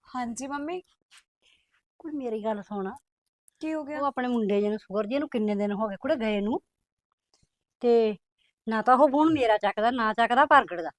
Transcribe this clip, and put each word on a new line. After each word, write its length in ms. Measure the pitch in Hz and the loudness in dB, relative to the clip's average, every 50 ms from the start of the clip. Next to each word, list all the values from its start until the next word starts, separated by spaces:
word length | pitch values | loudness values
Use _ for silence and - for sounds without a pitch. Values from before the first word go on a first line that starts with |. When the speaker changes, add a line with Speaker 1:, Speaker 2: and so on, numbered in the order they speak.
| _ | _
Speaker 1:
ਹਾਂਜੀ 400 | - - 254 247 233 233 220 269 | -10 -8 -8 -6 -6 -6 -8 -8
ਮੰਮੀ। 340 | 269 285 285 285 311 359 370 - _ _ _ _ _ _ - _ _ _ _ _ _ _ _ _ _ _ _ _ _ _ _ | -8 -8 -8 -6 -6 -8 -8 -10 _ _ _ _ _ _ -20 _ _ _ _ _ _ _ _ _ _ _ _ _ _ _ _
Speaker 2:
ਕੁੜੇ 180 | - 320 302 | -14 -10 -10
ਮੇਰੀ 260 | 285 262 240 226 220 208 | -8 -6 -6 -6 -4 -4
ਗੱਲ 180 | 220 220 202 | -4 -6 -6
ਸੁਣ। 300 | 190 _ 214 202 190 185 240 269 _ _ _ _ _ _ _ _ _ _ _ _ | -8 _ -8 -6 -6 -6 -8 -12 _ _ _ _ _ _ _ _ _ _ _ _
Speaker 1:
ਕੀ 140 | 311 311 320 | -8 -6 -6
ਹੋ 100 | 311 294 | -6 -6
ਗਿਆ? 160 | 269 302 294 | -8 -6 -4
Speaker 2:
ਉਹ 60 | 285 | -4
ਆਪਣੇ 220 | 277 269 - 247 | -4 -2 -2 -4
ਮੁੰਡੇ 320 | 247 247 233 220 190 202 202 | -2 -2 -2 0 0 0 0
ਜਿਹੇ 100 | 208 208 | 0 0
ਨੂੰ, 100 | 214 202 | -2 -4
ਸ਼ੂਗਰ 280 | - _ 185 208 214 | -8 _ -4 -4 -4
ਜਿਹੇ 120 | 208 254 285 | -2 -4 -4
ਨੂੰ 100 | 302 285 | -4 -4
ਕਿੰਨੇ 260 | - 240 214 208 208 | -4 -2 -2 -2 -2
ਦਿਨ 160 | 202 208 202 | -2 -2 -2
ਹੋ 160 | 202 190 220 | -2 -4 -4
ਗਏ 80 | 214 196 - | -6 -6 -8
ਕੁੜੇ 160 | - 269 320 | -4 -4 -2
ਗਏ 240 | 262 226 220 208 202 | -2 -2 -2 -2 -2
ਨੂੰ। 200 | 202 208 262 392 _ _ _ _ _ _ _ _ _ _ _ _ _ _ _ _ _ _ _ _ _ _ _ _ | -2 -2 -4 -4 _ _ _ _ _ _ _ _ _ _ _ _ _ _ _ _ _ _ _ _ _ _ _ _
ਤੇ 340 | - 240 233 233 226 214 208 - _ _ _ _ _ _ _ _ _ | 2 4 4 4 4 2 -2 -6 _ _ _ _ _ _ _ _ _
ਨਾ 140 | 220 220 220 | -4 -4 0
ਤਾਂ 160 | 214 - 254 | 4 4 6
ਉਹ 120 | 247 285 285 | 6 6 4
ਫੋਨ 240 | 254 294 311 320 320 | 4 4 2 4 2
ਮੇਰਾ 240 | 294 254 220 214 | 2 2 2 2
ਚੱਕਦਾ, 340 | 214 - 196 196 - 214 233 | 2 2 0 0 2 0 0
ਨਾ 220 | 262 247 226 214 214 | 0 0 0 0 2
ਚੱਕਦਾ 320 | - 233 233 240 247 294 | 2 2 2 4 4 6
ਪ੍ਰਗਟ 360 | 294 302 277 233 170 175 170 | 8 6 6 6 4 -6 -8
ਦਾ। 80 | 165 151 - | -8 -8 -10